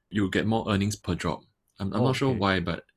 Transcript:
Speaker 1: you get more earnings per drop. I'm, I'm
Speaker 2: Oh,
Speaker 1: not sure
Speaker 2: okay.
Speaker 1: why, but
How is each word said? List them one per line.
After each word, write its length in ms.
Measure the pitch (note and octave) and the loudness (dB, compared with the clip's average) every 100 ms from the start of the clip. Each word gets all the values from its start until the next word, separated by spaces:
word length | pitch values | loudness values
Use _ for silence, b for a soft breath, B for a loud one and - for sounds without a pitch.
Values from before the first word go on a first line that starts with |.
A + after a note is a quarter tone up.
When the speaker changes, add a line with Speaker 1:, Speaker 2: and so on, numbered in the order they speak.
| _ | _
Speaker 1:
you 200 | G2+ G2 | -2 0
get 160 | F#2+ F#2+ | 0 2
more 180 | A2+ G#2 | 0 2
earnings 240 | G2 G2+ - | 0 0 -2
per 180 | - | -4
drop. 300 | E2+ F2 - - _ _ - | -2 -2 -6 -10 _ _ -10
I'm, 140 | G2 | -6
I'm 80 | G#2+ | 0
Speaker 2:
Oh, 40 | B2+ | 0
Speaker 1:
not 100 | C3 | 2
sure 160 | C3+ | 0
Speaker 2:
okay. 80 | A2+ | 2
Speaker 1:
why, 200 | G2 F#2 | 2 2
but 260 | F2 E2 - | 0 -4 -8